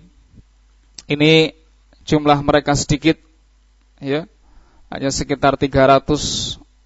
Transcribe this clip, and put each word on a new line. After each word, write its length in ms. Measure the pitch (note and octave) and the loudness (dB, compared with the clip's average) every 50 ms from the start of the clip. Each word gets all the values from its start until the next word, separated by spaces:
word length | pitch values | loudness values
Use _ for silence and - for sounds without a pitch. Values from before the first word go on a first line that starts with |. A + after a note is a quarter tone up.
| - _ _ _ _ _ _ - _ _ _ _ _ _ _ _ _ _ _ - - - | -20 _ _ _ _ _ _ -20 _ _ _ _ _ _ _ _ _ _ _ -20 -8 -6
ini 400 | D3 D3 D3 D#3 D#3+ D#3+ D#3 - - _ _ _ _ _ _ _ _ _ _ | -2 0 4 4 4 4 2 0 -4 _ _ _ _ _ _ _ _ _ _
jumlah 320 | - D#3 D3+ D3 D3 D3 C#3+ C#3+ | -2 -2 0 2 2 2 2 2
mereka 320 | C#3+ D3 D3 - D3 C#3+ B2+ | 0 0 0 0 0 -2 -2
sedikit, 400 | - - D3 C3+ - D#3+ D#3+ - _ _ _ _ _ _ _ _ _ _ _ _ _ _ _ _ | -2 -2 -4 0 0 0 -2 -2 _ _ _ _ _ _ _ _ _ _ _ _ _ _ _ _
ya, 320 | C#3 C3+ C#3 D3+ E3+ - _ _ _ _ _ - _ _ _ _ _ | -6 -6 -4 -6 -6 -10 _ _ _ _ _ -20 _ _ _ _ _
hanya 240 | _ - - C3+ C#3 | _ -12 -8 -6 -6
sekitar 480 | - - D3 C3 C#3+ C3 - C#3 C3+ - | -6 -6 -6 -6 -4 -2 0 0 0 0
tiga 320 | D3 C3+ C3 C#3 C3 C3 | -2 -2 0 2 4 4
ratus 640 | C#3 C3+ - - D3+ C#3+ - - - - - - - - - _ _ _ _ | 4 2 2 0 -4 -4 -4 -6 -8 -8 -8 -10 -12 -14 -18 _ _ _ _